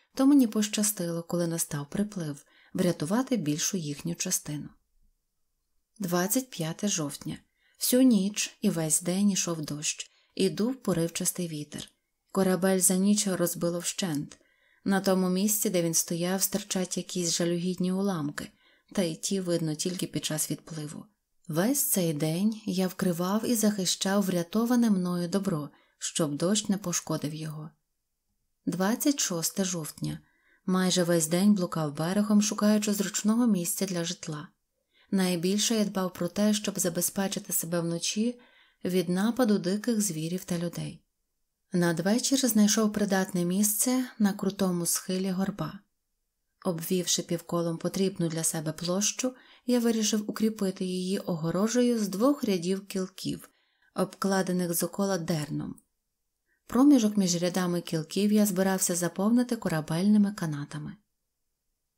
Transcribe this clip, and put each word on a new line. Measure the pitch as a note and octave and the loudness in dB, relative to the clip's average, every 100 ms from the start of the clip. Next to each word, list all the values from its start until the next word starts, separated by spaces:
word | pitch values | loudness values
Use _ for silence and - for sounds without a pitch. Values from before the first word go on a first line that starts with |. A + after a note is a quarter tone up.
| _ | _
то | - C4+ | 2 6
мені | C#4+ A#3+ | 8 6
пощастило, | G#3+ G#3+ - G#3 - E3+ E3+ | 2 0 0 0 0 -4 -6
коли | - F3 E3+ | -4 -2 0
настав | E3 - D3 C#3+ | -2 -4 -6 -4
приплив, | - G#3 F#3+ D#3 C#3+ - _ _ | -4 -4 -4 -8 -8 -14 _ _
врятувати | F3 F3+ E3+ D3+ A3 C4 A#3+ | 0 0 0 0 0 0 0
більшу | D3 D3 - F#3+ | 0 -2 -2 -2
їхню | D3 C#3+ E3 | -4 -6 -6
частину. | E3+ F#3 - - D3 - - _ _ _ _ _ _ _ _ _ _ _ - | -6 -4 -4 -4 -8 -10 -16 _ _ _ _ _ _ _ _ _ _ _ -8
Двадцять | F#3+ F3 F#3 B3+ C4 | -2 0 0 0 -2
п'яте | - D#3+ E3 G#3 | -6 -8 -4 -4
жовтня. | F#3+ C#3+ - D#3 - _ _ _ - | -2 -4 -8 -10 -12 _ _ _ -6
Всю | - B3 | 2 6
ніч | C4 G#3+ F#3+ G#3 - - | 6 6 2 -2 -6 -2
і | G#3+ | -2
весь | E3 D#3+ D3+ | 0 0 0
день | F3 F3+ G3+ | 0 0 2
ішов | F#3 - E3 | 2 -2 -4
дощ, | D3 D3 D3+ - - _ _ | -6 -6 -6 -6 -10 _ _
і | - F#3+ | -2 0
дув | D#3 A3 | 0 -2
поривчастий | C4 - E3 E3 - F3+ - E3+ | -2 -2 0 -2 -2 -4 -4 -6
вітер. | D3+ D3 - - _ _ _ _ | -8 -10 -12 -14 _ _ _ _
Корабель | G3 F#3+ F#3 F#3+ F#3+ | 0 2 2 2 4
за | F3+ F#3 | 4 4
ніч | G3 G#3 G3+ | 4 2 2
розбило | E3+ F3 E3 E3+ F3 | 0 0 0 -2 -2
вщент. | F3 - F#3 D3 D3+ - _ _ _ _ | -6 -4 -4 -4 -6 -12 _ _ _ _
На | - G3 | -2 0
тому | G3 F#3 F#3 | 2 2 2
місці, | F#3 G#3 - A3 | 2 0 0 0
де | F3+ | 0
він | E3+ | 0
стояв, | E3 - E3+ F3 F#3+ | 0 -2 -2 -2 0
стирчать | F#3+ G3 - F#3+ F3+ - | 0 -2 -4 -4 -4 -6
якісь | F3 F3+ E3+ - | -6 -4 -2 0
жалюгідні | E3+ F3 F3+ F3+ F3+ | 0 0 -2 -2 -2
уламки, | F#3+ G3+ F3 D3 - - _ _ _ _ | 0 -2 -2 -4 -6 -12 _ _ _ _
та | - | -2
й | F3 | -2
ті | D#3+ - G3 | -2 -4 -2
видно | F3+ E3+ D#3+ | 0 0 0
тільки | D3+ F3+ F3+ F3 | -2 -4 -4 -4
під | - | -4
час | - D#3 - | -4 -4 -4
відпливу. | D#3 - D#3 D3+ - - _ _ _ - | -6 -10 -12 -10 -12 -18 _ _ _ -6
Весь | D#3 G#3 C#4+ - | 0 2 2 0
цей | - E3+ | 2 2
день | D3 D#3 E3 G#3 G#3+ - | 0 0 0 0 0 -2
я | F3+ F#3 | 0 -2
вкривав | - F#3+ E3 F3+ G#3 - | 0 -2 0 0 -2 0
і | |
захищав | A#3 G#3+ G#3 F3+ - G3 G3+ | 2 2 2 -2 -2 0 0
врятоване | G3 F3 E3+ G#3+ A#3 B3 A#3 | 2 0 0 0 2 4 4
мною | F#3+ F3+ F3+ F3 | 4 0 -2 0
добро, | G3 G3 D#3+ C#3+ - _ _ | -2 0 -2 -4 -12 _ _
щоб | - - D#3 C#3+ | -8 -2 -2 0
дощ | E3+ G#3+ - | 0 0 0
не | F#3+ | -2
пошкодив | F3 E3+ - D#3+ D3+ | -2 -4 -4 -4 -4
його. | D#3 D#3 D3+ D#3 - _ _ _ _ _ _ _ _ - | -8 -10 -10 -14 -18 _ _ _ _ _ _ _ _ -6
Двадцять | F3 F#3+ A#3+ D4+ C#4 | -2 0 2 2 0
шосте | - E3+ D#3+ - | 0 -2 -4 -2
жовтня. | F#3 F3+ D3+ - D3+ D3+ - _ _ _ - | -4 -4 -8 -8 -6 -6 -12 _ _ _ -2
Майже | F#3 F#3 F3+ | 2 2 2
весь | E3+ E3+ D#3 | 4 2 2
день | F3 G3+ | 4 4
блукав | G3+ F3+ E3 D3+ C#3+ | 4 2 -2 -2 -2
берегом, | E3 G3 G#3 G#3 | -2 0 4 4
шукаючи | G#3 G#3 G#3 G#3+ G#3+ | 4 2 4 4 2
зручного | G3+ F#3 - G#3 A3+ B3 | 0 -2 -2 0 2 4
місця | F#3+ E3+ - F#3+ | 2 0 -2 -2
для | F3 | -2
житла. | E3+ F3 - D3+ - _ _ _ _ _ _ | -4 -6 -8 -10 -10 _ _ _ _ _ _
Найбільше | G3 F3+ F3 F3+ G#3 G#3 | 0 2 2 0 2 2
я | A3+ | 2
дбав | G#3 G3+ F#3 | 0 -2 -4
про | - F3 | -4 -4
те, | - G#3 | 2 2
щоб | G#3 G#3 G3 | 2 0 -2
забезпечити | F3+ E3+ F3 - G3 - G#3 | -2 0 -2 -2 -2 -4 -6
себе | - E3 F3 | -6 -2 -2
вночі | E3+ E3+ - G#3 A#3 A#3+ - _ _ _ | -2 -2 -4 -2 -2 -4 -12 _ _ _
від | F#3+ F#3 E3+ | -2 0 0
нападу | F3+ G#3+ A3+ B3+ G3+ | 0 0 2 2 2
диких | E3+ G#3 A3+ A3 | 0 -2 0 0
звірів | G#3 D#3 D#3+ F3+ | 0 -2 -6 -6
та | - F3 | -4 -4
людей. | E3+ E3+ D3+ E3 _ _ _ _ _ _ _ | -4 -6 -10 -12 _ _ _ _ _ _ _
Надвечір | F3+ F3 E3 F3 A#3 B3+ C4+ | 0 2 2 2 0 2 2
знайшов | B3+ G#3+ G#3 A3 G#3+ | 4 6 6 4 2
придатне | G#3 G3+ F#3+ F#3+ F3+ | 0 0 2 0 0
місце | F3 F#3 G#3 - B3+ B3+ B3+ - | 0 2 2 2 2 0 0 0
на | G#3 | 0
крутому | G3+ G3 G3 F#3+ F3 E3+ | 2 -2 0 0 0 -2
схилі | - - F#3 F#3+ | -2 -2 -4 -2
горба. | F#3 F#3+ G3+ - G3 _ _ _ _ _ _ _ _ | -2 -2 -2 -6 -10 _ _ _ _ _ _ _ _
Обвівши | G3 E3 E3 F#3 E3+ - | -4 -4 -2 -2 0 -2
півколом | F3 E3+ - F3 E3+ E3 | -2 -6 -2 -2 -2 -4
потрібну | F3 F#3 F#3+ F#3+ E3+ | -4 0 -2 0 -2
для | D#3+ | -2
себе | E3 E3+ D#3 | -2 -2 -6
площу, | D#3 F3 F#3 G3+ - B3+ C4 - - - | -6 -4 -2 -2 -2 -4 -6 -14 -10 -2
я | B3 | 2
вирішив | A#3 A3 G#3+ G#3+ G#3 | 2 0 0 0 -2
укріпити | G#3+ A3 A3 F#3+ F#3+ | -2 0 0 -4 -4
її | F#3 F#3 F#3 G3 | -4 -4 -2 -4
огорожею | - E3+ D#3+ F3 A3 A#3+ B3 A#3 | -4 -4 -2 0 2 2 2 2
з | G3+ | -2
двох | F#3 B3+ C#4+ | 2 2 2
рядів | A3 F#3 E3+ F#3+ G3 | 0 0 0 -4 -4
кілків, | F#3+ F#3 - C#3+ - - _ _ _ _ | -6 -6 -6 -8 -8 -10 _ _ _ _
обкладених | - F#3 - G3 F#3+ F#3 F3+ F3 | -4 -4 -2 0 0 0 0 -2
зокола | E3+ F3 - G3 F#3+ | -2 -2 -2 -2 -2
дерном. | E3 D#3+ D3 D3 - - _ _ _ _ _ _ _ _ - | -2 -2 -2 -6 -8 -12 _ _ _ _ _ _ _ _ -2
Проміжок | A#3+ C#4+ C4+ G#3+ G#3 | 4 8 8 6 4
між | F#3 E3+ | 2 2
рядами | F3 F3+ F3+ F3 | 0 0 0 -2
кілків | E3+ D#3+ D#3 - G#3 | -2 -4 -2 0 4
я | G#3+ G#3 | 4 4
збирався | F3+ F#3+ F#3+ - | 4 2 2 0
заповнити | F3 F3 - G3+ A#3+ B3 A#3 | 0 -2 0 2 4 2 -2
корабельними | F#3 D#3+ D3+ D#3+ G3+ G#3 G3+ | -2 -2 0 0 4 6 4
канатами. | G#3 E3 D3 D3 D3+ D3 - _ _ _ _ _ _ _ _ _ | 0 -6 -6 -8 -10 -12 -14 _ _ _ _ _ _ _ _ _